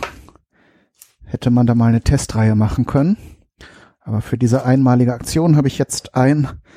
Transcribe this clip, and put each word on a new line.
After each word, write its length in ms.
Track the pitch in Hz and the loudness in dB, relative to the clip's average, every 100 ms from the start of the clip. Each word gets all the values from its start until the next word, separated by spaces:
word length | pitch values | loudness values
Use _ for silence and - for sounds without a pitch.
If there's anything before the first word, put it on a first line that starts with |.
| - - - _ _ _ _ _ _ _ - _ - | -14 -16 -20 _ _ _ _ _ _ _ -20 _ -14
hätte 240 | - 123 | -6 0
man 180 | 120 120 | 2 2
da 80 | 117 | 2
mal 120 | 117 | 2
eine 140 | 113 | 2
Testreihe 540 | - 139 - 110 110 107 | 0 -2 -2 0 2 2
machen 300 | 107 - 120 | 0 -2 -2
können. 320 | 143 160 214 - - _ _ - - - _ | 0 0 -2 -6 -20 _ _ -20 -20 -20 _
Aber 220 | - 107 | -6 -6
für 160 | - 120 | -4 -2
diese 280 | 120 131 127 | 0 0 2
einmalige 480 | 131 131 123 123 | 2 4 2 2
Aktion 440 | 123 - 160 170 147 | -2 -4 0 2 2
habe 100 | 139 | 2
ich 100 | - | -2
jetzt 380 | 139 - - 139 | -6 -8 -6 0
ein 320 | 131 151 139 - - | 0 0 -2 -8 -20